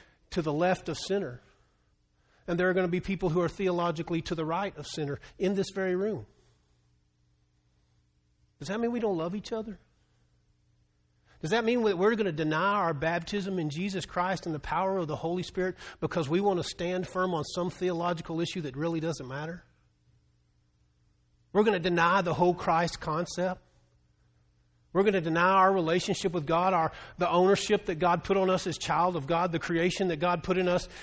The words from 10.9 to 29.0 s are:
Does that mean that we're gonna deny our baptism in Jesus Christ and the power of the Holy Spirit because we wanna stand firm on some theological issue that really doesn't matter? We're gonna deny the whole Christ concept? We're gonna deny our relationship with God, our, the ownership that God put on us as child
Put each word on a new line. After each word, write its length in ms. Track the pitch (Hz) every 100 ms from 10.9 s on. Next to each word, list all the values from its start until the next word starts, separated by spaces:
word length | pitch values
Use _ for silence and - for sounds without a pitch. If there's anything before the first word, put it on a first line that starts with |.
| _ _ _ _ -
Does 80 | 156
that 160 | 220 226
mean 160 | 247
that 160 | 220 180
we're 160 | 202
gonna 180 | 226 202
deny 400 | 156 156 156 196
our 220 | 208 170
baptism 640 | 151 160 175 170 208 190 185
in 100 | 151
Jesus 380 | 143 196 190 -
Christ 400 | 175 180 185 175
and 80 |
the 60 | 151
power 360 | - 160 190 196
of 120 | 160
the 80 | 147
Holy 260 | 165 180
Spirit 340 | 165 - 185 175 - -
because 300 | 160 175 139
we 100 | 175
wanna 220 | 202 180
stand 440 | - - 175 185 180
firm 280 | 185 185
on 100 | 170
some 240 | 143 - 175
theological 720 | - 180 165 175 170 - 165
issue 220 | 170 185
that 120 | 147
really 260 | 127 165 165
doesn't 280 | 160 143 127
matter? 360 | 135 156 175 - _ _ _ _ _ _ _ _ _ _ _ _ _ _ _ _ _ _
We're 120 | 196
gonna 140 | 214 190
deny 440 | 175 170 170 196
the 100 | 175
whole 220 | 156 180
Christ 460 | 175 - 165 170 -
concept? 600 | - 156 175 - 180 185 _ _ _ _ _ _ _ _ _ _ _ _ _
We're 80 | 170
gonna 180 | 202 190
deny 300 | 165 160 180
our 220 | 190 190
relationship 600 | 196 160 175 190 190 190
with 140 | 175 147
God, 260 | 165 185
our, 200 | 180 160 - - -
the 100 | 175
ownership 580 | 170 185 196 - 202 196
that 100 | 160
God 280 | 180 175
put 140 | - 196
on 100 | 185
us 180 | 185 185
as 120 | 151
child 360 | - 160